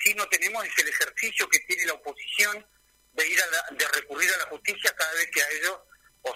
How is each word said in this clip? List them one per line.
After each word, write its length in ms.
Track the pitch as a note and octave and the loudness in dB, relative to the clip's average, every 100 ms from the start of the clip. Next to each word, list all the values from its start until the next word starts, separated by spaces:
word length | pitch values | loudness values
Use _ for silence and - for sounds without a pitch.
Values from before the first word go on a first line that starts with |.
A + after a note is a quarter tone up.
sí 100 | - G#3 | 2 2
no 100 | G3 | 0
tenemos 360 | F3 F#3 A3 F#3+ | 0 0 -2 -2
es 120 | - | 0
el 80 | D3+ | 0
ejercicio 600 | C#3+ D3 - A3+ - - | 0 -2 -2 -2 -2 2
que 100 | E3+ - | 2 2
tiene 180 | F3+ F3 | -2 0
la 80 | |
oposición 720 | D3+ - - - - G#3 G#3 - _ _ _ _ | -2 -6 -10 -2 2 2 0 -10 _ _ _ _
de 160 | - D#3+ | -2 2
ir 100 | F3+ | 2
a 80 | F3 | 2
la, 300 | E3 E3 C#3 | 0 -2 -2
de 100 | D3 C#3+ | 0 -2
recurrir 300 | C#3+ C#3+ F3+ | -2 0 2
a 40 | F3+ | 2
la 60 | D#3 | -2
justicia 480 | D3+ - G3 G3+ - | -6 -6 -2 -2 0
cada 160 | D#3+ | 0
vez 160 | E3 E3 | 0 0
que 120 | D3+ | 0
a 60 | D3 | 0
ellos 280 | D#3 F3 F#3 _ _ _ _ | 0 -2 -4 _ _ _ _
o 100 | B2+ | -8